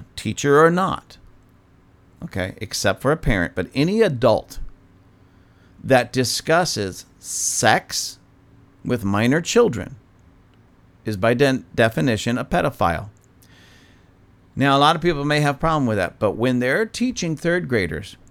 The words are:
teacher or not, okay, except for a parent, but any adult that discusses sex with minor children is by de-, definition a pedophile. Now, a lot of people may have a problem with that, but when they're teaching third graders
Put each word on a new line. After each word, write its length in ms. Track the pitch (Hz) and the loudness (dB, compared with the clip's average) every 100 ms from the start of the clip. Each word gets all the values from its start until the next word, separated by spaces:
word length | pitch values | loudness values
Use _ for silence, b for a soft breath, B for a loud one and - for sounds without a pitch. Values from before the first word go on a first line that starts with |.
| - - | -16 -10
teacher 480 | - 104 139 143 | -8 -2 4 6
or 60 | 165 | 6
not, 480 | 175 185 - - - - - _ _ _ _ _ _ _ - | 4 -2 -4 -10 -20 -20 -20 _ _ _ _ _ _ _ -16
okay, 300 | - - 92 - | -10 -6 -6 -8
except 440 | 104 - 104 92 | -10 -4 -2 0
for 80 | 131 | -2
a 60 | 151 | -2
parent, 380 | - 104 82 | 0 0 0
but 140 | - 90 | -4 -6
any 260 | 131 156 214 | -2 0 2
adult 600 | 214 127 123 107 - - - - - - _ _ _ b b b b b | 2 2 2 2 -2 -12 -12 -14 -20 -20 _ _ _ b b b b b
that 300 | - 127 117 | 2 2 2
discusses 920 | 127 123 - - 165 175 - 98 87 - _ | -2 -2 -2 0 0 0 -2 -6 -8 -18 _
sex 1000 | - - - - 113 147 - - - - _ _ _ - - _ | -12 -6 -4 0 2 2 0 -8 -8 -12 _ _ _ -20 -20 _
with 200 | 98 117 | -4 -4
minor 360 | 98 101 117 151 | 0 0 2 0
children 560 | 165 226 233 110 - - _ _ - _ _ _ _ _ _ _ | 2 2 2 2 -10 -14 _ _ -20 _ _ _ _ _ _ _
is 120 | - 104 | -8 -2
by 180 | 113 | 0
de-, 300 | 120 139 131 - | 4 2 2 -4
definition 640 | - 117 - 147 110 - 120 | 0 2 2 -2 -2 -2 -4
a 60 | |
pedophile. 640 | - 175 147 - 92 80 101 - _ _ b b b b b b b b _ _ _ | -2 -2 -2 0 -2 -2 -8 -18 _ _ b b b b b b b b _ _ _
Now, 220 | - 139 139 | -2 2 4
a 20 | |
lot 160 | 147 | 4
of 80 | 165 | 2
people 220 | 170 151 | 0 -2
may 160 | 143 147 | 0 0
have 160 | 147 139 | 0 0
a 20 | |
problem 280 | 160 156 127 | 0 0 0
with 100 | 104 | 0
that, 220 | 87 - | -2 -2
but 140 | 107 | -2
when 280 | 95 123 123 | 0 0 0
they're 260 | 123 156 220 | 0 0 -2
teaching 500 | - 247 240 175 151 | -2 -4 -2 -4 -4
third 320 | 170 180 160 | -2 -2 0
graders 480 | 120 90 76 - - - | -2 -2 -4 -10 -18 -20